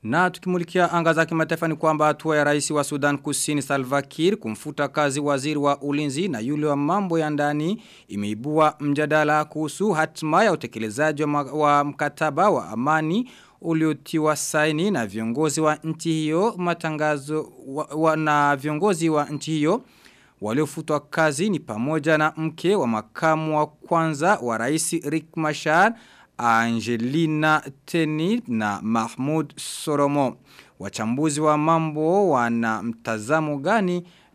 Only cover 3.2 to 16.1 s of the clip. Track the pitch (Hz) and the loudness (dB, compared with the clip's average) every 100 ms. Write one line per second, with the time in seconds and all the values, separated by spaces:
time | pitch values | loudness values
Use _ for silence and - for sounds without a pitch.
3.2 | 147 143 - 147 135 139 127 139 135 - | -4 -4 -2 -2 0 -2 0 -2 -2 0
4.2 | 165 220 117 107 151 147 143 147 147 139 | 0 0 -4 -8 -10 -4 -2 0 0 0
5.2 | 147 139 139 151 143 139 143 143 151 135 | 0 0 -2 0 0 0 -2 -2 -2 -2
6.2 | 196 117 113 151 151 143 143 190 196 165 | -4 -4 -4 -2 0 0 0 0 0 -2
7.2 | 151 147 147 147 156 226 - - _ 101 | 0 0 0 0 -2 -4 -10 -20 _ -6
8.2 | 104 107 135 151 151 - 143 143 151 156 | -6 -4 -2 2 2 2 -2 0 2 2
9.2 | 151 151 156 156 156 - 208 160 160 - | 4 2 0 -4 -6 -2 0 2 0 -2
10.2 | 156 165 220 160 123 110 110 107 156 147 | 0 4 4 2 -4 -6 -6 0 0 0
11.2 | 151 147 139 151 147 143 143 143 147 - | 0 0 -2 0 4 4 2 -2 -4 -2
12.2 | 156 143 202 147 87 107 135 156 156 190 | -2 2 2 2 -2 -4 0 0 0 -2
13.2 | 247 - - _ 165 160 160 151 - 160 | -4 -12 -20 _ -2 0 0 -2 -4 0
14.2 | 151 151 - 156 151 156 196 175 110 101 | 0 0 -2 0 2 0 0 0 -2 -4
15.2 | 113 117 156 139 156 151 160 160 165 | -4 0 0 2 0 0 -6 -6 -2